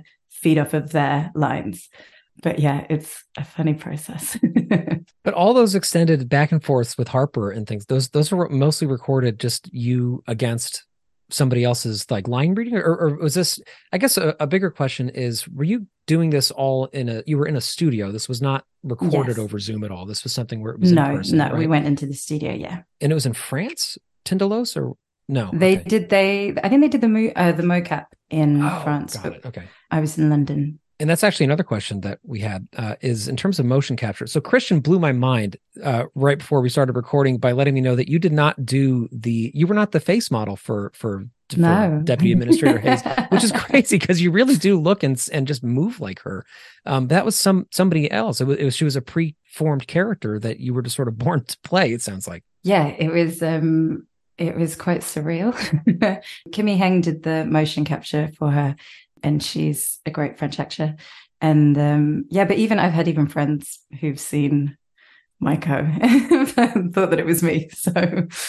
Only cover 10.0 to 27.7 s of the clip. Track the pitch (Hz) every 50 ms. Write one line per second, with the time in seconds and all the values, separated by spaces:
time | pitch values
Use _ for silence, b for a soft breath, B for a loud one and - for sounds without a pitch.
10 | 123 123 123 - - - 113 113 127 117 117 120 - - - - - _ _ _
11 | _ _ _ _ _ - - - 147 127 123 120 120 123 123 - - 117 107 101
12 | - - 127 101 92 123 120 127 143 170 196 214 233 240 240 196 170 165 165 -
13 | 175 151 143 156 160 151 131 180 175 - - - - b b b b b b 185
14 | 233 262 - - 170 151 - - 156 143 165 190 196 175 - - 143 131 - -
15 | 127 127 - - 127 120 117 110 - - - 135 147 165 220 247 202 - _ _
16 | _ - 156 165 170 160 147 143 127 - - - 135 135 131 131 131 - - 139
17 | 123 120 117 110 - - 151 139 147 156 151 127 - - - - 175 156 123 110
18 | 101 98 101 110 - - 127 117 135 135 135 135 - _ _ _ - 143 120 -
19 | - 175 143 143 135 123 117 110 107 101 101 104 101 107 110 107 104 101 95 90
20 | 92 101 107 - - 127 - - 120 120 123 110 107 113 113 - 190 180 175 160
21 | 143 139 143 143 - - 156 156 143 - - 156 160 160 160 147 147 147 143 139
22 | 151 139 143 - - - 151 151 147 - - - - - 180 175 - _ _ -
23 | 151 143 160 156 127 131 117 - - - 135 135 190 262 339 - - - - -
24 | _ _ _ _ - - 185 190 196 196 208 233 247 233 - 160 135 127 - _
25 | _ _ _ _ _ - 139 131 110 95 - 165 185 185 190 185 - 185 220 220
26 | - - 202 196 196 190 202 202 202 202 - - - 196 240 277 294 294 254 262
27 | 233 226 214 220 220 220 - - 180 170 170 156 170 175